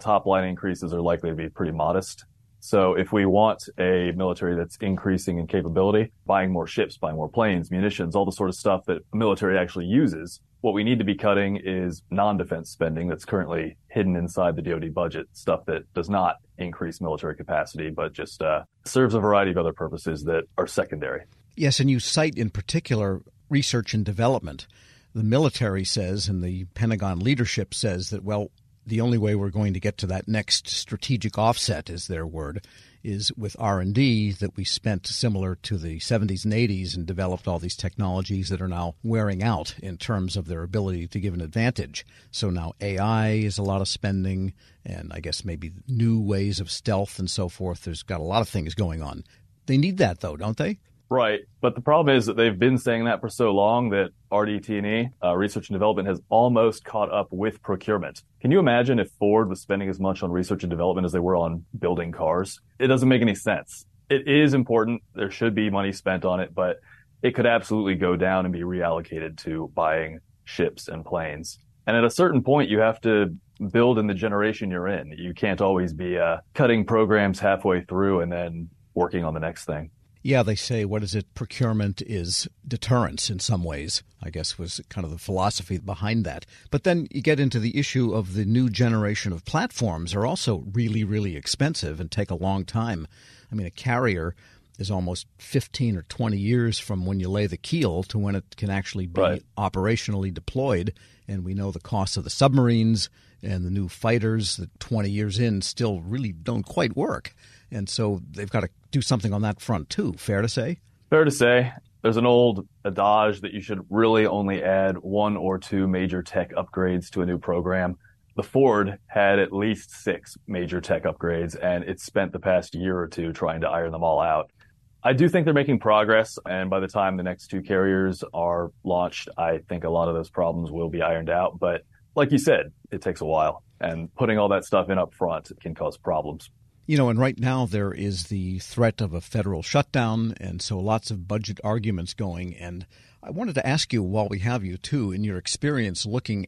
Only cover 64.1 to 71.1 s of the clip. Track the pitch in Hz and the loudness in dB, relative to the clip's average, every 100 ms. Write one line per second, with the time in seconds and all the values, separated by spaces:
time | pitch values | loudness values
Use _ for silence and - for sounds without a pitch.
64.1 | 139 143 143 151 135 127 117 110 117 - | 0 4 6 6 4 4 2 2 -2 -8
65.1 | - 101 - 117 104 107 98 98 95 - | -6 -6 0 0 2 0 0 0 -2 -2
66.1 | 92 92 90 90 - 90 85 - - _ | -2 0 -2 -2 -2 -2 -2 -10 -20 _
67.1 | _ 127 123 117 117 - 107 98 92 90 | _ 0 2 4 2 2 0 0 0 2
68.1 | 90 92 95 92 87 87 90 85 82 82 | 2 2 2 0 -4 -4 -2 -2 -2 -4
69.1 | 80 80 78 - 80 78 80 80 80 80 | -10 -10 -10 -8 -6 -6 -2 0 0 -4
70.1 | 82 - _ - - - - - 82 78 | -10 -20 _ -10 -2 -2 -2 -12 -12 -6